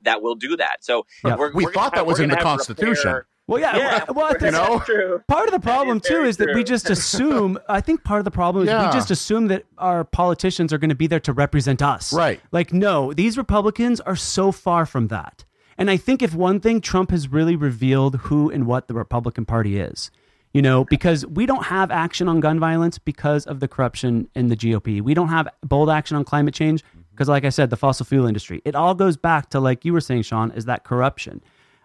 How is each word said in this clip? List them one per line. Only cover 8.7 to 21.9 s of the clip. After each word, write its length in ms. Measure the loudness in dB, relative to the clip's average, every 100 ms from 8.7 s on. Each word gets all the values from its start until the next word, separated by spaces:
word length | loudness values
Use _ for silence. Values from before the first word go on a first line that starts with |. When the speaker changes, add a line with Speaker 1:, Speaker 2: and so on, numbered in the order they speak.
| 2 2
Speaker 2:
we 60 |
just 180 | 0 0
assume 360 | -2 0 0 2
that 180 | 0 -4 -4
our 280 | -2 0 -2
politicians 680 | 0 0 0 -2 0 0
are 60 | 0
gonna 180 | 0 0
be 100 | 0
there 120 | 0
to 140 | 0
represent 480 | 0 2 2 0 2
us. 320 | 0 0 -2
Speaker 3:
Right. 260 | 0 0 -2 _
Speaker 2:
Like, 180 | -2 0
no, 400 | 2 2 2 0
these 240 | 0 0 0
Republicans 600 | 0 2 2 0 0 0
are 160 | -2 -4
so 380 | -2 0 0
far 320 | 0 0 0 0
from 240 | -2 -2
that. 340 | -4 -10 -18 -20 _ _ -2
And 140 | 0
I 60 | 2
think 240 | 2 0
if 120 | 0
one 280 | 0 0 2
thing, 180 | 2 0
Trump 320 | 0 0 2
has 160 | 0 0
really 300 | 0 2 2
revealed 580 | 0 0 2 4 2 0
who 280 | 0 2 2
and 160 | 0 0
what 220 | -2 -4
the 60 |
Republican 500 | -8 -4 -4 -4 -6
Party 340 | -2 0 0 -2
is. 340 | -4 -8 -14 _ _ _ _
You 80 | 2
know, 220 | 4 4 4
because 400 | 2 2 0 -2
we 200 | -2 0
don't 200 | 0 -2
have 260 | 0 0